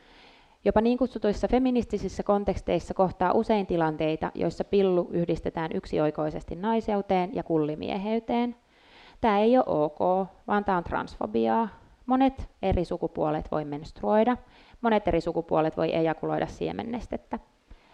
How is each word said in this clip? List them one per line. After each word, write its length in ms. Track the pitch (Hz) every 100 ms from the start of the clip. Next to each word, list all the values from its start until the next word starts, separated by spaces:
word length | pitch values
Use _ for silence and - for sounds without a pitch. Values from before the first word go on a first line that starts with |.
| - - - - _ _ 202
Jopa 160 | 214
niin 160 | 233 247
kutsutuissa 500 | 254 220 208 196 196
feministisissä 760 | 247 262 247 - 202 190 -
konteksteissa 720 | 190 202 202 185 - 180 -
kohtaa 400 | 180 185 - 180
usein 340 | 226 220 214 185
tilanteita, 640 | 170 160 156 156 160 175 -
joissa 280 | 170 -
pillu 440 | 185 202 190 175 -
yhdistetään 600 | 175 170 165 - - 160
yksioikoisesti 840 | 190 - 165 151 151 156 160 - 165
naiseuteen 800 | 208 226 220 202 196 190 180 180
ja 80 |
kullimieheyteen. 1120 | - 160 151 156 - 202 208 226 226 240 240 233 _ _ _ - - -
Tää 180 | 233 202
ei 180 | 220 254
ole 80 | -
ok, 600 | 160 151 - 180 185 185 - -
vaan 180 | 208 202
tää 120 | 180
on 60 |
transfobiaa. 840 | 170 - - - 226 226 226 226 226 - - _ -
Monet 440 | 262 269 262 - -
eri 240 | 190 185 170
sukupuolet 640 | 175 165 - 160 156 -
voi 140 | 156 147
menstruoida, 720 | 147 160 - 208 214 226 240 - - - -
monet 260 | 233 214 208
eri 140 | 170
sukupuolet 560 | 170 170 - 160 156 165
voi 180 | 165 165
ejakuloida 520 | 160 156 160 156 160
siemennestettä. 920 | - 160 185 226 233 - - - 233 - _ - - _